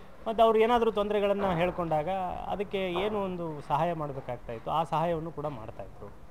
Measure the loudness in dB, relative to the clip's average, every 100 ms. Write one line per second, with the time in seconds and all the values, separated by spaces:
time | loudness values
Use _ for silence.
0 | -16 -10 -2 6 6 8 6 6 4 2
1 | 2 2 2 2 2 2 2 0 0 0
2 | 0 -2 -4 -6 -4 -4 -2 -2 -2 0
3 | 0 0 -2 -4 -6 -6 -2 0 2 0
4 | -4 -6 -8 -8 -8 -8 -2 -2 0 0
5 | 0 0 -4 -6 -6 -6 -10 -12 -12 -14
6 | -16 -16 -20